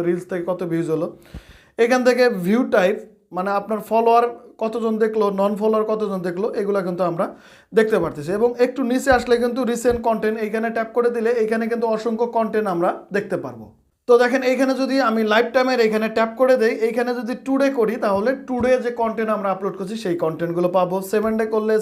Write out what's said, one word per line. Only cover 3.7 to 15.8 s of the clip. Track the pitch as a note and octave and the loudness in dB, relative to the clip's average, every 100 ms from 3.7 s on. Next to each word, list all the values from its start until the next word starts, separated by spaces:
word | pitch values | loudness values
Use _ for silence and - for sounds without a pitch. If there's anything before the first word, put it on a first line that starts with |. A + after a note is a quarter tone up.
| G#3+ - | -6 0
ফলোয়ার | A3 A#3 A#3 A#3+ - - - | 2 4 4 4 -2 -16 -8
কতজন | A3 A#3 A3 G#3+ | -6 -2 -2 0
দেখলো, | A3 A3 G3+ G3 | 0 2 0 2
নন | G3+ G#3 | 0 0
ফলোয়ার | A3 G#3+ A3 | 0 2 0
কতজন | - G#3 F#3+ F3+ | -2 -4 -4 -4
দেখলো, | F3 G#3+ - | -4 -4 -2
এগুলা | G3+ G3+ F3+ | -2 -2 -2
কিন্তু | F3 F3+ | -2 -2
আমরা | E3 G#3 - - - _ G3+ | -2 -4 -8 -20 -20 _ 0
দেখতে | A3 F#3+ | 2 2
পারতেছি। | - D3+ C#3+ G3+ | -2 -4 -6 0
এবং | A#3+ A#3+ B3 | 0 2 0
একটু | C4 A#3 | 0 -2
নিচে | B3+ C#4 B3 | 0 2 2
আসলে | A#3 A#3 | 2 0
কিন্তু | A#3+ A#3 A#3+ | 0 -2 -2
রিসেন্ট | A#3+ B3 A#3+ A#3 | 0 0 0 0
কন্টেন্ট, | G#3+ G#3+ A3+ G#3+ | 0 -2 -2 -4
এইখানে | A3 A3+ A3+ | -4 -2 -4
ট্যাপ | A3+ A#3+ | -4 0
করে | A#3+ A#3+ | 0 0
দিলে | A3 A#3+ | 0 0
এইখানে | G#3+ A3+ A3+ | 0 0 -2
কিন্তু | A#3 A3+ A3 | -2 0 -2
অসংখ্য | A#3 A3 A#3 A#3 | -2 -2 -2 0
কন্টেন্ট | A3 G#3+ G#3 | 0 0 0
আমরা | E3+ F3+ - - G3 | 0 0 -2 -4 -4
দেখতে | G3 E3 B2+ | -4 -6 -6
পারবো। | A2+ G#2 _ _ _ - | -12 -18 _ _ _ 4
তো | A#3+ | 4
দেখেন, | B3 C4 B3+ | 4 2 0
এইখানে | B3 C4+ B3+ | 2 2 0
যদি | C4 C4+ A#3 | 0 2 2
আমি | A3 G#3+ | 2 2
লাইফ | G#3+ A#3+ C4 | 2 2 2
টাইমের | C4 B3 | 2 2